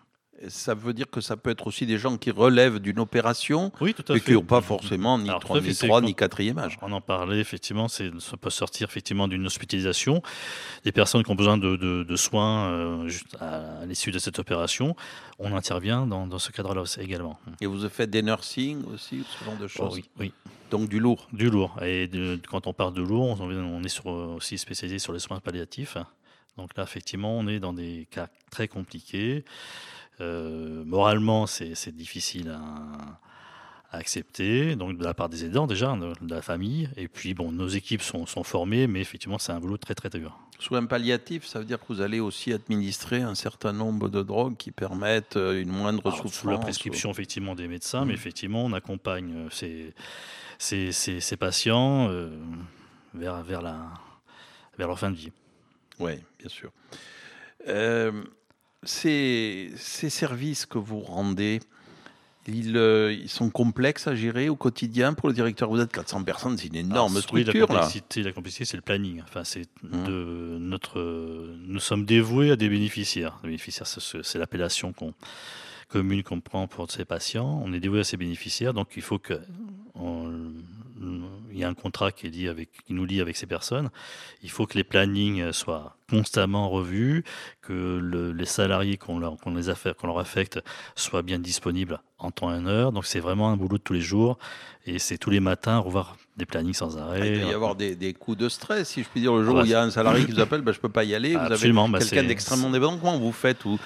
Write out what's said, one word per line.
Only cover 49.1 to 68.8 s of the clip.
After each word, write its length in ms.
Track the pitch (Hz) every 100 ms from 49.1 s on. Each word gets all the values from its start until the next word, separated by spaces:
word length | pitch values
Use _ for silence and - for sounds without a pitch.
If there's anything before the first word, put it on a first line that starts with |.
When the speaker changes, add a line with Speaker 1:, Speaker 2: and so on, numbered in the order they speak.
| 92 90 82
Speaker 2:
euh, 120 | 80
ces 440 | - 85 82 80 - - - - - - -
ces, 340 | - 98 92
ces, 280 | 90 - 90
ces 160 | - -
patients, 720 | 95 - 117 113 135 139 117
euh, 200 | 90 82 78 80 82 87 - - - _
vers, 280 | 85 87 87
vers 200 | 85 92
la, 140 | 85 80 82 85 - - _ - - - _ -
vers 100 | 87
leur 100 | 90
fin 120 | 98
de 60 | 87
vie. 160 | 80 - _ _ _ _ _ -
Speaker 1:
Oui, 140 | 85 76 - _
bien 100 | -
sûr. 220 | - - - - - - - - - - - -
Euh, 540 | 104 113 117 113 107 98 - _ _ _ _
ces, 920 | - - 165 147 135 120 110 95 92 -
ces 340 | - - 156
services 560 | - 156 123 147 143 -
que 120 | 117
vous 220 | 104 107
rendez, 600 | 101 90 101 95 104 110 - _ - - - _ _ _ -
ils, 280 | 110 113 117
euh, 360 | 110 110 107
ils 160 | 107 -
sont 220 | - 117
complexes 560 | - 117 107 131 151 -
à 80 |
gérer 340 | 123 113 117 143
au 60 |
quotidien 600 | 143 127 117 117 117 131
pour 140 | 151 151
le 60 |
directeur. 340 | 120 117 110 113
Vous 120 | 113
êtes 100 | 120
quatre 200 | - 87
cents 120 | 101
personnes, 340 | 92 - 123 117
c'est 120 | 82
une 80 | 82
énorme 400 | 90 110 110 95
Speaker 2:
Alors, 160 | 104
oui, 100 | 117
Speaker 1:
structure, 240 | 113 107 110
Speaker 2:
la 80 |
Speaker 1:
là. 60 | 95
Speaker 2:
complexité, 420 | 80 104 - -
la 100 | 98
complexité, 320 | 90 90 -
c'est 120 | 123
le 60 | 95